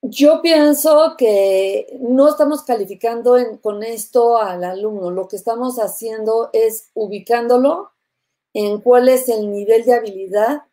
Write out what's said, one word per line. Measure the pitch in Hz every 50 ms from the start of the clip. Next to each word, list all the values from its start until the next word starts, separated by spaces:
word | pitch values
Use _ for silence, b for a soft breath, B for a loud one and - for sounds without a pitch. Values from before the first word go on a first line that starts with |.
yo | - 240 - - 277 294 320 320
pienso | 330 339 320 311 294 302 294 277 - 311 302 302 311 320 320
que | - 262 220 208 202 196 196 190 190 196 190 196 214 - - - -
no | 262 233 254 262 277
estamos | 302 302 302 302 285 302 294 -
calificando | - 247 220 196 185 202 - - 233 233 233 226 247 247
en, | 247 247 226 214
con | 214 _ 214 208 208 214
esto | 226 233 220 214 - _ 247 233 233 233
al | 226 214 196 180 180 180
alumno. | 180 185 190 208 220 214 202 185 175
Lo | 180 185 180 185
que | -
estamos | 196 - 233 226 233 247 254 247
haciendo | 247 214 190 - - 226 226 220 220 214 214 220 226 226 -
es | - 226 226 220 220 - - _ _
ubicándolo | 226 214 196 208 202 185 - 233 240 233 240 247 247 254 277 320 359 403 - _ _ _ _ _ _ _ _ _ _ _ _ _
en | 208 208 208 208 208
cuál | - 247 247 247 247 254
es | 262 247 254 247
el | 233 214 214 208
nivel | 202 202 202 208 226 226 233
de | 247 240
habilidad | 233 220 214 196 190 190 185 185 208 214 233 285 294 _ _